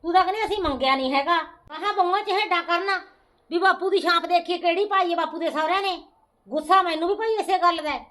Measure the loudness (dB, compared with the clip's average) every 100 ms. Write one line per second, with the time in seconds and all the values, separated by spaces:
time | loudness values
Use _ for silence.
0 | 2 2 2 0 -2 -2 -2 -2 0 0
1 | 2 0 2 0 0 -14 -16 -8 -4 0
2 | 2 0 0 -2 0 -2 0 -2 0 -4
3 | -6 _ _ _ _ 0 2 2 0 0
4 | 2 0 2 0 0 -2 0 0 0 0
5 | 0 0 -4 -4 -4 -2 0 0 -2 -6
6 | -12 _ _ _ -8 -6 2 4 4 0
7 | -2 -2 0 -2 0 2 2 2 -4 -8
8 | -10